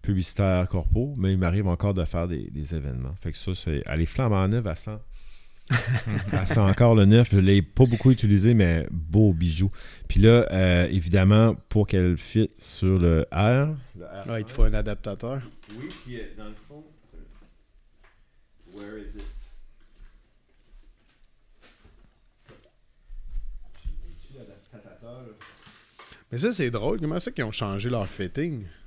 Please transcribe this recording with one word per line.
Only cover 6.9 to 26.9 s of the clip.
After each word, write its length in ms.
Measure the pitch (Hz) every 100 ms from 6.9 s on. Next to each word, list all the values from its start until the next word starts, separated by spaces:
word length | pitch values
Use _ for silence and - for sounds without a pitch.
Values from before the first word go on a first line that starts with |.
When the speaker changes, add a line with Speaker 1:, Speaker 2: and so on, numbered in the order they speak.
Speaker 1:
le 100 | 113
neuf, 240 | 98 110 120
je 80 | 101
l'ai 220 | 92 101
pas 240 | 85 -
beaucoup 260 | 131 117 127
utilisé, 440 | 127 107 101 104
mais 320 | 117 90 82 -
beau 440 | 82 76 90 107
bijou. 340 | 85 85 80 92 - - - -
Puis 100 | -
là, 280 | 110 120 -
euh, 380 | 95 92 87 90
évidemment, 680 | 92 85 98 95 107 113 - -
pour 180 | 107 101
qu'elle 300 | 95 90 87
fit 320 | - 110 110 _
sur 400 | - - 92 95
le 280 | 85 82 -
R, 440 | 80 107 127 147 151 120 92
le 80 | 87
Speaker 2:
Ah, 120 | 98
il 0 |
te 60 | 98
Speaker 1:
R 40 | 117
cinq. 100 | 110
Speaker 2:
faut 140 | -
un 100 | 127
adaptateur. 720 | 107 104 101 - 98 113 135 120 - - 110
Speaker 1:
Oui, 100 | 147 - 127
puis, 100 | 120
euh, 40 | 107 -
dans 60 | 107
le 80 | 107 -
fond, 160 | 147 156 _ _
euh, 1600 | - 131 - _ _ _ _ _ _ _ _ _ _ _ _ 85 98
where 160 | 101 107
is 120 | 98 104
it ? 40 | 98 - - - - _ _ _ - _ _ _ _ _ _ - - _ _ _ _ _ _ _ _ _ _ _ _ _ _ _ _ - _ _ _ _ _ - - - - - - -
J'ai-tu 540 | - - - - - -
l'adaptateur, 800 | 98 95 _ 110 - - 117 123
là ? 140 | 123 110 - _ - _ _ _ - - _
Speaker 2:
Mais 60 | 120
ça, 140 | 190
c'est 180 | 240 135
drôle. 300 | 117 117